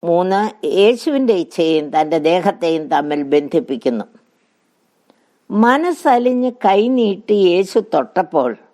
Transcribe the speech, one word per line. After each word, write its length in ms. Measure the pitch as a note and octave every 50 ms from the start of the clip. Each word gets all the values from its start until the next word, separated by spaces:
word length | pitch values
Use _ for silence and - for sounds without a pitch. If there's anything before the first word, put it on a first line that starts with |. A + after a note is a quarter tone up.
| -
മൂന്ന് 380 | E3+ E3+ F3 F3+ F#3 F#3+ G3 G#3 G#3+ G#3 _ - D#3 - F3+
യേശുവിൻ്റെ 540 | G3 G#3+ B3 A#3 - D#4+ D4 C#4 C4+ A#3+ A3 F#3 E3
ഇച്ഛയെയും 440 | - - - E3+ D#3+ D#3+ D#3 D3+ D3 C3+
തൻ്റെ 240 | D#3 D#3 D3+ D#3+ E3 D3 D#3
ദേഹത്തെയും 540 | E3+ F#3 E3+ G3 G3+ - - E3 E3 D#3+ D#3 C#3 D#3
തമ്മിൽ 260 | C#3+ D3 D3 D3 C#3+ D3 C#3 C#3+
ബന്ധിപ്പിക്കുന്നു. 720 | D3 D3 C#3 - E3 B2 - C3+ A#2+ - C3+ A#2+ A2 G#2 - _ - _ _ _ _ _ _ _ _ _ _ _ _ _ _ _ _ _ _ _ _ _ _ _ _ _ _
മനസ്സലിഞ്ഞ് 1000 | G3 G#3 A3 A#3 B3+ C#4+ D#4+ F4+ E4+ - - D#4 B3+ A#3+ A#3+ B3 B3+ B3 B3 B3+ B3 B3 -
കൈനീട്ടി 720 | G3+ G3 G3+ G#3+ A#3+ C4 B3+ A#3 G#3+ G3+ F#3+ - - G#3+ G#3 G3 F3+
യേശു 280 | E3+ F3+ G3 F#3+ - A#3 G#3 - -
തൊട്ടപ്പോൾ 560 | D#3 C3 A2 _ - F#3 - - D#3+ C3 B2 A2 - _ _